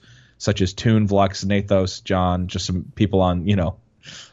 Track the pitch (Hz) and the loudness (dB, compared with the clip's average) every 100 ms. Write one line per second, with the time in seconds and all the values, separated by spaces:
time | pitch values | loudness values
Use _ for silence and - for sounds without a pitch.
0 | _ - _ - - 98 92 - 117 110 | _ -20 _ -6 -2 0 -2 0 2 2
1 | 104 101 98 95 98 101 101 98 92 - | 2 2 2 0 -2 -2 0 0 0 -4
2 | - 95 90 90 90 95 - 90 - - | -2 0 0 0 -4 -6 -4 -6 -6 -2
3 | 101 95 90 87 85 98 80 - _ _ | 0 2 2 0 0 0 -2 -6 _ _
4 | - - - | -20 -20 -20